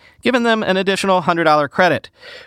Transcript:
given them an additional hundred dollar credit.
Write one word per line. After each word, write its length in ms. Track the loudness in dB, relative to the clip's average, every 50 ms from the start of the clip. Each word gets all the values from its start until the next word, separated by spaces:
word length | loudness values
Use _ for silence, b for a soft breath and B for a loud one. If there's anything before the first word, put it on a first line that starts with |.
| b b b b
given 220 | -4 -2 -2 0 0
them 180 | 0 0 -2
an 140 | -2 -2 -2
additional 460 | -2 0 -2 -4 -2 0 0 0 0
hundred 220 | 0 -2 -2 0 2
dollar 220 | 2 2 2 0
credit. 420 | -2 0 0 2 2 2 -2 -6 -12 B B B B B B B